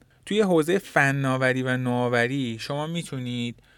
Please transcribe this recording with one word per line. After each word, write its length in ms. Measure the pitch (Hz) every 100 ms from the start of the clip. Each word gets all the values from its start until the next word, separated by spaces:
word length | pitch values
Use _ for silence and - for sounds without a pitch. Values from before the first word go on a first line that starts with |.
| _ _ -
توی 160 | 208
حوزه 360 | 196 165 151 190
فناوری 880 | - 156 139 139 135 131 127 131
و 140 | 127 127
نوآوری 800 | 127 123 123 120 120 139 120 113
شما 280 | - 143 156
می‌تونید 720 | 170 - 135 123 123 120 - _